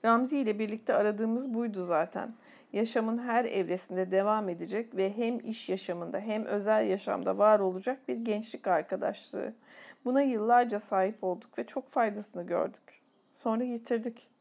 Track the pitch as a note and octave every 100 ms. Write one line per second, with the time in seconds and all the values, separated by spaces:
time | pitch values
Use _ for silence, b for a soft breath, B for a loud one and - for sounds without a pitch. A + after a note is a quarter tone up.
0 | A3+ A#3 C4 C#4+ A#3 G#3 A3 A3 - G3+
1 | G#3 G#3 A3 A#3 C4+ A3+ A#3 G3+ F3+ E3
2 | E3+ - - A3+ B B B G3+ A3+ A#3+
3 | A3 A#3 B3 A#3 B3 - F3 F3+ - F#3
4 | F#3 F#3+ G3+ G#3+ G3+ E3+ E3+ G3 A3+ F#3+
5 | F#3+ G#3 A#3 A#3+ - A3 - F#3+ - F3
6 | E3+ - A3 G#3+ A3 G#3 G3+ A3 G#3 F#3+
7 | G3+ F#3 F3+ F#3+ G#3 G#3+ F#3+ F#3 A3 C4+
8 | - A#3+ A3+ G#3+ A3+ - - F3 D#3+ F#3+
9 | G#3 G3+ - - - A3+ B B B B
10 | B3 C4 C#4 A#3 G#3+ A#3+ A#3+ G#3 - G3
11 | F#3+ A3 F#3+ F3+ - - A3+ - B3+ -
12 | A3+ G#3 G#3 F3+ F3 F3 E3 - _ -
13 | _ _ _ - A#3+ A3 B3 A#3 A#3 A#3
14 | A#3 A3+ _ _